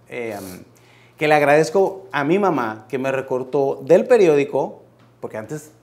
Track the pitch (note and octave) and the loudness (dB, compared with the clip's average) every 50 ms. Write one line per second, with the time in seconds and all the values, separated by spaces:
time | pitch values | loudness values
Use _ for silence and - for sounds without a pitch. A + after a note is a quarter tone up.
0 | _ _ - B2 A#2 A2+ G#2 G2+ F#2+ F#2+ F#2 F2+ - _ _ _ _ _ _ _ | _ _ -12 -10 -10 -10 -10 -12 -12 -14 -16 -18 -20 _ _ _ _ _ _ _
1 | _ _ _ - D#3 D3+ D3+ D3+ C#3+ C#3+ D3 D#3 D#3+ D#3 - G3 F#3+ E3+ - - | _ _ _ -4 2 4 4 4 6 4 4 4 4 2 2 0 0 0 0 -6
2 | - - - C#3+ C#3 D3 F3 G3+ G3+ F#3 E3 C3 A#2+ A2 A2 A2 - - C#3 B2+ | -16 -8 -6 -4 -2 0 0 0 2 0 0 0 -4 -4 -8 -10 -14 -10 -8 -6
3 | C3 C3+ C3+ C3 C3 - C3+ B2 C3 B2+ - C#3+ C3+ C3+ - - C3+ C3+ E3 G3+ | -4 -4 -4 -4 -4 -4 -6 -6 -6 -4 -4 -2 -2 -2 -4 -6 0 4 4 4
4 | A3+ A3+ B3+ A3+ F#3+ E3 D3 C#3+ C#3 C#3 - C3+ D#3 G#3 - - - _ _ _ | 4 4 4 4 6 4 4 2 2 0 -2 -4 -4 -4 -8 -14 -20 _ _ _
5 | _ _ _ _ - A#2 - A2 A2+ A2 D3+ D3+ - - _ _ | _ _ _ _ -16 -12 -12 -12 -12 -12 -14 -14 -14 -18 _ _